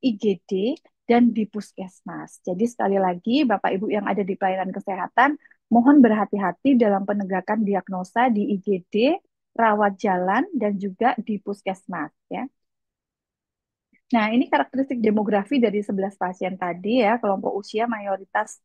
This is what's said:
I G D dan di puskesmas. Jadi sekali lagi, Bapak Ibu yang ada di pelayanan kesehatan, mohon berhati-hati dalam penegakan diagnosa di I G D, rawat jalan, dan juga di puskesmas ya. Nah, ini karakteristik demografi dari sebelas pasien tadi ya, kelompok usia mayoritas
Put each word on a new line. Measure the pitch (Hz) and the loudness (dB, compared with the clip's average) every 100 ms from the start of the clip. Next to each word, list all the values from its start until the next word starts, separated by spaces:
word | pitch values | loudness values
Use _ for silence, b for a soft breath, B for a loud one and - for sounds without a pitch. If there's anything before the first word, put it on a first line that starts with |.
| 269 | -2
I | |
G | 208 214 185 _ | -2 -2 -2 _
D | 190 208 311 _ _ _ | -2 -2 -4 _ _ _
dan | 233 240 | 4 4
di | 226 208 | 2 -4
puskesmas. | 214 196 - 190 _ - 165 151 - - | -6 -12 -12 -14 _ -14 -14 -14 -12 -8
Jadi | 180 233 | -2 -2
sekali | - 208 196 | 0 0 2
lagi, | 190 180 226 254 | 0 -2 -2 0
Bapak | 285 202 - | 2 0 -2
Ibu | 190 214 | -2 -2
yang | 208 202 | -4 -2
ada | 196 | -4
di | 190 180 | -2 -2
pelayanan | 190 190 190 | -2 -2 -6
kesehatan, | 185 196 185 175 - 262 294 b b _ | -8 -8 -8 -4 2 2 2 b b _
mohon | 233 240 294 | 4 8 8
berhati-hati | 240 214 202 202 196 175 269 262 | 8 6 0 -2 -4 -2 2 4
dalam | 226 196 | 4 2
penegakan | 196 208 190 190 185 220 208 | 0 -4 -2 -4 -2 -2 0
diagnosa | 196 - 190 185 - 254 | -2 -4 -8 -6 0 2
di | 208 208 | 2 0
I | 202 | -2
G | 185 196 180 | -2 -4 -2
D, | 208 247 359 _ _ _ | 0 2 0 _ _ _
rawat | - 226 208 208 196 | 0 2 4 0 0
jalan, | 214 180 180 208 359 | -2 0 0 0 -2
dan | 330 208 202 | -2 -2 -2
juga | 196 185 226 277 | -6 -2 -2 0
di | - 202 | -4 -6
puskesmas | - 202 - 190 _ 175 151 _ _ | -6 -8 -6 -8 _ -8 -8 _ _
ya. | 180 262 _ _ _ _ _ _ _ _ _ _ _ _ _ _ _ _ | -10 -10 _ _ _ _ _ _ _ _ _ _ _ _ _ _ _ _
Nah, | 240 214 | 0 2
ini | 233 - | 0 2
karakteristik | - - 254 269 247 | 0 0 -2 -4 0
demografi | 220 214 208 208 196 285 | 0 0 0 -2 0 0
dari | 233 202 | 2 0
sebelas | 208 202 196 202 | -4 -4 -4 -4
pasien | 185 185 185 185 | -8 -6 -8 -6
tadi | 180 175 190 247 | -8 -6 -2 0
ya, | 208 240 | 2 0
kelompok | 220 196 202 196 | 0 -2 -2 -6
usia | 202 214 233 | -6 -4 -4
mayoritas | 220 202 190 190 - 214 - | -4 -6 -6 -4 -6 -6 -10